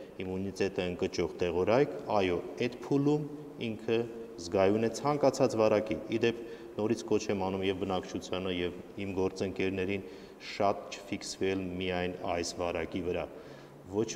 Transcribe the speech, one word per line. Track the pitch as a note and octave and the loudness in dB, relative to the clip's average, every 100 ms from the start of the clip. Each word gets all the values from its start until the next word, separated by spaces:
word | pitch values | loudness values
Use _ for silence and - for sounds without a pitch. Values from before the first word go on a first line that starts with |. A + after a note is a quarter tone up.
| - - F#2 | -10 -8 -4
իմունիտետը | F#2 G2 - F#3+ C#3 F2+ | -4 -2 0 0 2 -2
ընկճող | F2 F#2+ - E2 - | 0 0 0 -2 0
դեղորայք, | F2 E2+ F#2 A#2+ D3 - - G#2+ | 0 2 4 4 4 0 0 2
այո, | F#2 F2 - - B2 | 4 2 -2 -4 -4
այդ | - | -4
փուլում | - C#3 C#3+ D3+ D3 D3 - - A#2+ | 0 2 4 2 0 -8 -12 -6 -6
ինքը | G#2+ - A2+ A#2 - - - F2 | -4 0 2 0 -6 -12 -12 0
զգայուն | F#2+ F#2+ G#2+ A2+ | 4 6 6 2
է | - | 0
ցանկացած | C#3+ D3 C#3 C3 C3+ A2 | 0 4 4 6 4 6
վարակի։ | G#2+ G#2 G#2 - - | 6 6 2 -4 -2
Ի | A2 A#2 | 2 2
դեպ, | A2+ - - - - | 2 -6 -12 -8 -2
նորից | G#2+ A2+ - | 0 0 2
կոչ | G#2+ - | 2 2
եմ | G2+ F#2+ | 0 0
անում | F#2+ F#2+ | 0 0
և | F#2 | 0
բնակչությանը, | G2 F#2 F#2 G2 - F#2 F#2+ F2+ | 0 -2 -2 -6 -4 -4 -2 0
և | F2 F2+ - - | -2 -4 -10 -8
իմ | G2 F#2 | -4 0
գործընկերներին | F#2+ - G2 F2+ F#2+ F#2+ F#2 G2 - - - - - | 0 0 -2 0 0 0 0 -2 -4 -14 -16 -16 -8
շատ | - G3+ G3+ - | 2 2 2 -4
չֆիքսվել | - - G2+ - - F#2+ F#2+ F#2 F2+ | -12 -8 -8 -6 -2 0 0 -2 -4
միայն | F#2 F2+ F2+ F2+ G2 F2 | -2 0 -2 -2 -2 -2
այս | E2+ - | -2 -2
վարակի | F2 E2+ E2 G2 F2 | -2 -2 -2 -2 -2
վրա։ | F2 D#2 - - - - - - G2+ | -2 -4 -10 -16 -18 -18 -18 -4 -2
Ոչ | A2+ | 0